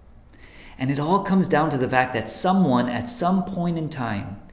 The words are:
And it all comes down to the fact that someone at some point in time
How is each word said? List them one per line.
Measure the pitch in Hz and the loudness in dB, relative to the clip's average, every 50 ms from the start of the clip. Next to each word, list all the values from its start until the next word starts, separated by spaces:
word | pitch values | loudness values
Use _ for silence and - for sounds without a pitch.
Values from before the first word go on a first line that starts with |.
| - - - - - - - - - - - - - - - - | -20 -20 -20 -20 -20 -20 -20 -20 -20 -20 -20 -20 -20 -18 -10 -6
And | 131 131 | -4 -2
it | 143 143 | -2 -2
all | 147 160 185 202 | 0 2 2 2
comes | 196 - 190 190 180 - | 2 2 2 2 4 4
down | 160 147 156 156 | 2 2 2 2
to | 143 131 | 0 0
the | 127 120 | 0 2
fact | 127 127 131 127 - | 2 2 2 2 0
that | 113 107 - | -4 -4 -4
someone | - - - 180 190 196 180 139 123 123 120 120 | -4 -2 0 2 2 4 4 4 4 2 2 0
at | 117 117 117 - | -2 -4 -6 -6
some | - - 175 175 190 190 185 | -4 -2 0 0 0 0 0
point | - - 175 170 175 170 165 | -2 -4 -4 -4 -2 -2 -4
in | 156 147 | -4 -6
time | - 135 120 113 104 101 - - 98 - - - | -6 -6 -6 -4 -4 -6 -6 -8 -10 -14 -16 -20